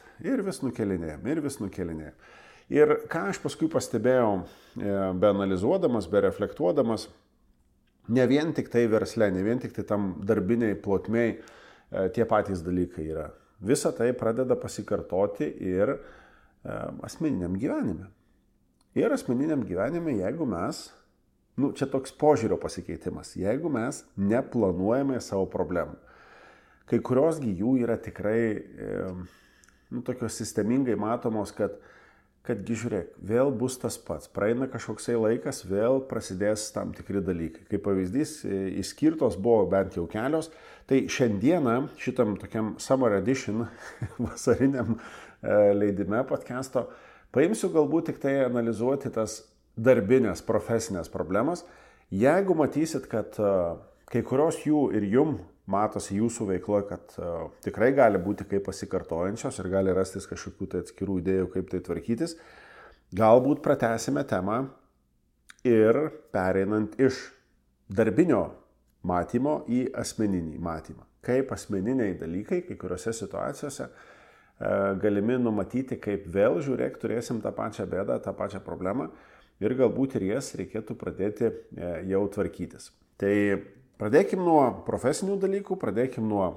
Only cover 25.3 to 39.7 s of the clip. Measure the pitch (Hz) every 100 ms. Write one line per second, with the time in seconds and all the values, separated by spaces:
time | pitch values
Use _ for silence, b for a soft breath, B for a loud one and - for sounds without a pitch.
25.3 | 98 92 - 80 87 76 - B B B
26.3 | B B B B B - 113 - 127 160
27.3 | 160 120 90 110 131 117 110 - - 101
28.3 | 113 113 104 - - 107 98 92 90 90
29.3 | B B B B B - 123 123 120 113
30.3 | - 107 - 104 127 127 101 104 120 120
31.3 | 110 95 - 101 - b b b b b
32.3 | _ - 110 95 110 117 101 82 - 92
33.3 | 117 139 117 127 - 113 - - 78 -
34.3 | - 101 120 131 120 - 107 - 117 110
35.3 | 117 143 - 92 98 117 135 131 113 -
36.3 | 92 101 110 - 104 92 92 90 98 90
37.3 | 87 80 - - 101 104 95 92 123 156
38.3 | - 98 98 95 87 95 - 151 160 127
39.3 | 95 110 113 90